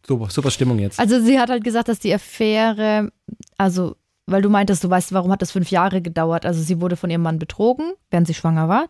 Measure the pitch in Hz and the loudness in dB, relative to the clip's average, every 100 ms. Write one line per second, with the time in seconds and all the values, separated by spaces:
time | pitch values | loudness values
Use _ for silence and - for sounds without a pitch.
0 | - 123 104 - 135 - 127 110 101 - | -4 -4 -4 -2 -2 0 0 0 0 0
1 | 226 247 226 269 240 247 226 226 233 214 | 2 4 4 4 2 -2 -2 -2 -2 -2
2 | 208 196 - - 220 214 226 214 214 214 | 0 -2 -4 -2 0 2 2 0 0 0
3 | 208 - - - - - 190 180 175 - | -2 -8 -20 -20 -10 -2 0 0 -4 -6
4 | _ _ - 190 202 208 202 185 180 185 | _ _ -2 2 4 4 2 0 2 0
5 | - 185 180 196 180 190 170 180 185 185 | 0 -2 0 -2 -2 -4 0 0 0 -2
6 | 170 165 165 165 175 165 160 170 180 175 | -4 -2 0 0 -2 -2 -2 -2 -2 -4
7 | 175 170 165 160 156 - 220 254 330 381 | -4 -2 -2 -4 -6 0 0 0 -4 -10
8 | _ 175 165 156 165 160 160 220 | _ 2 2 0 0 0 2 0